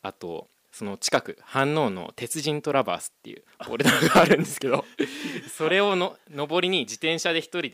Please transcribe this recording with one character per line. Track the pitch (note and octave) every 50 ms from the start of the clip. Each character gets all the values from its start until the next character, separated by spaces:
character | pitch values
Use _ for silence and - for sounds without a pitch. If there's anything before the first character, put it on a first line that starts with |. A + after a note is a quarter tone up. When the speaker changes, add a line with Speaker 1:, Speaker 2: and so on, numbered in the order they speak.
| -
Speaker 1:
あ | G2 -
と、 | - - E2+ E2 D#2+ - - _ _ _ _
そ | - - A2
の | G2+ G2 F#2+
近 | - - - C3
く、 | - - - -
飯 | - - - C3 C3+ C#3+ D3+
能 | D#3+ D3 A2+
の | F#2+ F#2 E2+ - -
鉄 | - B2 A#2 - D#3+
人 | C#3 D#3 D3+ D3+
ト | - D3+
ラ | C#3 C3+ B2
バ | G#2 F2+ D#2+
ー |
ス | - - _ _
っ | -
て | -
い | - -
う | - _ _ - - -
ボ | - A#2
ル | -
ダ | -
ー | - - D#3 E3 -
が | -
あ | E3
る | D#3 G#3 D3
ん |
で | D#3+
す | - - -
け | - C3+
ど、 | A#2+ G#2+ - - - - C#4+ C4 C4+ D4
Speaker 2:
<laughs> | D4 D#3+ C4 - - - - -
Speaker 1:
そ | D#3+ D#3
れ | F3 G3
を | G3+ G#3 G3
の-、 | F3+ F3 F#3+ - - _ -
登 | D#3 C#3 D3 D3 D#3 F3+
り | F3+ F3+
に | F#3+ F3
自 | B2+ G#2+ A2
転 | - - D#3+ E3 E3
車 | - F3 E3
で | E3
一 | D#3+
人 | - - F3 D#3
で | C3